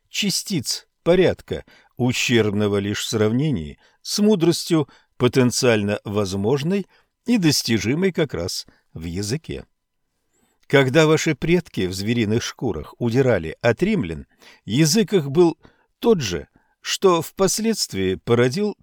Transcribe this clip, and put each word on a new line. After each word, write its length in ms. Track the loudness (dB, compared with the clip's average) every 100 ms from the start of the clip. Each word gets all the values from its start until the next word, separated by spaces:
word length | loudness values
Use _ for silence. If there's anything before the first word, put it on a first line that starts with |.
| _
частиц 800 | -6 -4 -4 -4 -6 -4 -8 -10 _
порядка, 600 | 0 4 2 0 -6 -12 -12 _ _ -4
ущербного 840 | -2 -2 2 2 2 0 0 0
лишь 260 | -2 -4
в 40 | -4
сравнении 680 | 0 0 0 -2 -4 -6 -14 _ _
с 160 | -8 0
мудростью, 720 | 2 4 2 0 0 -2 -2 _ _ -2
потенциально 840 | 0 4 2 2 2 2 0 -4
возможной 840 | -4 -2 -2 -2 0 0 0 -4 -6 _ _ _ -2
и 120 | 2
достижимой 720 | 2 2 0 0 0 0 0
как 240 | -2 -4
раз 320 | -4 -6 -8 -12 _ _
в 120 | -12
языке. 600 | -8 -6 -6 -6 -8 -14 -14 _ _ _ _ _ _ _ _ _ 0
Когда 400 | 2 4 4 4
ваши 300 | 2 0 -2
предки 500 | 0 0 -2 -6 -6
в 80 |
звериных 480 | -4 -2 -2 0 -2
шкурах 520 | -4 -6 -6 -6 -10 -6
удирали 580 | -2 0 2 0 -2 -2
от 200 | -2 0
римлян, 440 | 0 -2 -4 -8 -14 _ -20 -18
язык 480 | -4 2 2 2 2
их 180 | 0 0
был 260 | 2 2 0 _ _ _ _
тот 200 | 2 2
же, 280 | 0 -6 -10 _ _ _
что 420 | -10 0 2 2
впоследствии 960 | 0 -2 0 0 -2 -2 -4 -2 -2 -2
породил 600 | 0 2 2 0 -4 -6